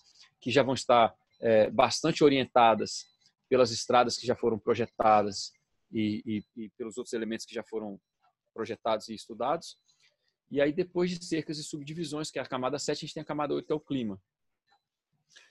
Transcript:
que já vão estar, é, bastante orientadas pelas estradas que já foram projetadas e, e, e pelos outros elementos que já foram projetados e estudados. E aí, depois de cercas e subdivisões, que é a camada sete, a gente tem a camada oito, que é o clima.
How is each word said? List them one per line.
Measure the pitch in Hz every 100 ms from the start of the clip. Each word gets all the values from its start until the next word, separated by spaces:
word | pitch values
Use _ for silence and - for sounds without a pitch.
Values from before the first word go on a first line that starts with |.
| _ _ - _
que | 127
já | 123
vão | 123
estar, | 127 - 120 110 - _ _
é, | 117 110 104
bastante | 107 120 - 151 170
orientadas | 147 139 120 127 117 107 104 - - _ _ _ _
pelas | 131 123
estradas | 113 - 123 120 -
que | 113
já | 117
foram | 117 110
projetadas | 120 113 113 _ 110 107 101 98 - - _ _ _
e, | 113 107 107 -
e, | 107 - -
e | 107 _
pelos | 113 107
outros | 120
elementos | 120 110 110 -
que |
já | 110
foram | 107 110 107 98 _ _ _ _ _
projetados | - 110 110 117 110 -
e |
estudados. | 110 - 110 120 165 - - _ _ _ _ _ _ _
E | 135
aí, | 143
depois | 151 180 180 180
de | 180
cercas | - 160 147 151
e |
subdivisões, | 151 156 143 156 156 147 156
que | 143
é |
a | 127
camada | 135 127 143
sete, | - 143
a | 156
gente |
tem | -
a | 151
camada | 151 147
oito, | 147 143
que |
é | 156
o |
clima. | - 135 113 98 _ _ _ _ _ _ _ _ _ _ _ - _